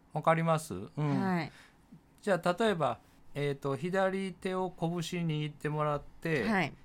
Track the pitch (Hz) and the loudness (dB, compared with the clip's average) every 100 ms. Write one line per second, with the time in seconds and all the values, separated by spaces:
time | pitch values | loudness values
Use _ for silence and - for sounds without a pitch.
0 | _ 156 165 165 165 156 - 92 104 - | _ 0 4 4 4 2 0 -8 -8 -2
1 | 147 139 190 175 131 - - - _ - | 0 2 2 0 -2 -10 -20 -20 _ -20
2 | - - 208 175 180 175 226 175 131 110 | -20 -8 0 2 2 2 2 2 0 -2
3 | - - - 143 143 139 139 135 175 190 | -10 -20 -10 -4 -2 -2 -2 -2 0 2
4 | 190 190 190 175 185 185 185 - 165 175 | 2 0 -4 -4 -4 -2 -2 -2 -2 -2
5 | 165 175 165 151 151 - 151 151 151 147 | -4 -2 0 0 -2 -4 -4 0 0 -2
6 | - - 165 147 151 190 139 - | -6 -8 0 2 2 2 0 -4